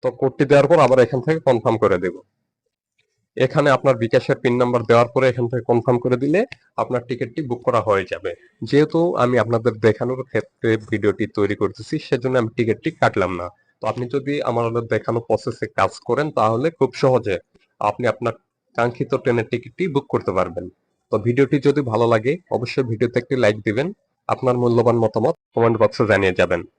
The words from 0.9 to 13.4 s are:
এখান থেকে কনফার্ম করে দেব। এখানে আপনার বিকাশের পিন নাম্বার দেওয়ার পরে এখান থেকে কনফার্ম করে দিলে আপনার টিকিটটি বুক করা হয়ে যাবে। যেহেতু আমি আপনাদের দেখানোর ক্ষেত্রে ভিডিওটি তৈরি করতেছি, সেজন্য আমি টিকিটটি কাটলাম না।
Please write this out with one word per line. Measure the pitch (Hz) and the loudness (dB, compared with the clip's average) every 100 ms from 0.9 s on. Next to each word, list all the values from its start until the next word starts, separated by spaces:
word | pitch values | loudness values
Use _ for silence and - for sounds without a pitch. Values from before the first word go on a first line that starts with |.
| 131 123 | 6 4
এখান | 131 127 | 2 -2
থেকে | 160 | 0
কনফার্ম | 151 120 120 110 | 2 2 2 2
করে | 104 92 | 2 2
দেব। | 90 87 _ _ _ _ _ _ _ _ _ _ _ - | -2 -8 _ _ _ _ _ _ _ _ _ _ _ -2
এখানে | 131 151 143 | -2 2 2
আপনার | 131 135 120 | 2 2 0
বিকাশের | 113 131 - 139 | 2 0 0 -2
পিন | 131 123 | 0 2
নাম্বার | 123 123 110 | 2 0 4
দেওয়ার | 117 120 | 4 4
পরে | - 131 | 2 0
এখান | 123 117 | 0 -4
থেকে | 123 - | -4 0
কনফার্ম | 120 117 123 | 0 2 0
করে | 123 123 | 0 -2
দিলে | 139 170 247 - _ - | 0 0 0 -6 _ -8
আপনার | 110 120 120 | -4 -4 -6
টিকিটটি | 123 139 - 143 | -8 -8 -8 -6
বুক | 120 - | -4 0
করা | 123 | 0
হয়ে | 107 98 92 | 2 0 0
যাবে। | 82 92 85 _ _ 113 | -8 -8 -10 _ _ -2
যেহেতু | 143 151 165 170 - | 2 2 2 -2 0
আমি | 123 123 | 0 2
আপনাদের | 110 117 117 110 113 | 0 0 -2 0 0
দেখানোর | 107 120 127 | 2 -2 -6
ক্ষেত্রে | 127 - - _ 113 113 107 | -6 -6 -6 _ -2 -2 -2
ভিডিওটি | 107 104 95 104 - | -2 -2 -2 -4 -2
তৈরি | 101 101 | -2 0
করতেছি, | 101 98 - 156 | -4 -6 -10 -10
সেজন্য | - 135 127 127 | -4 -4 0 -2
আমি | 113 - | -2 -2
টিকিটটি | 113 110 - | -2 -2 -4
কাটলাম | 160 120 107 92 | -2 -2 0 -2
না। | 90 | -4